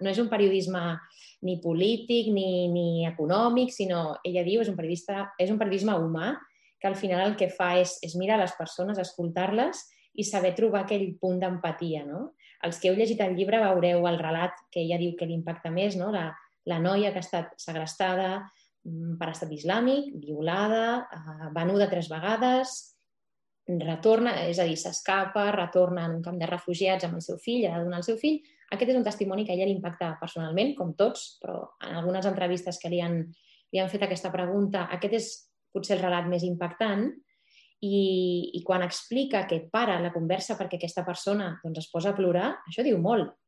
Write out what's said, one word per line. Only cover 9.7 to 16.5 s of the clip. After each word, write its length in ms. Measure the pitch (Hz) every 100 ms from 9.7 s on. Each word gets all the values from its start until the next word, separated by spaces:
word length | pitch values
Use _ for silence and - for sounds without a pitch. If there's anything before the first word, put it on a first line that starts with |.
| - - _ _ -
i 80 | 202
saber 300 | 196 180 175
trobar 260 | 220 202
aquell 240 | 196 202 190 -
punt 180 | 185 180
d'empatia, 640 | 185 180 170 - 170 151 143
no? 280 | 147 269 - _ _ 170
Els 160 | 170
que 80 | 185
heu 80 | 190
llegit 240 | 220 226
el 160 | 190 180
llibre 240 | 196 226
veureu 440 | 202 185 175 175 175
el 100 | 165
relat 380 | 160 165 180 - _
que 80 | 175
ella 180 | 165 175
diu 160 | 175 175
que 140 | 165
l'impacta 420 | 165 170 165 170
més, 240 | 175 202 185
no? 160 | 180
La, 200 | 196 160 156 -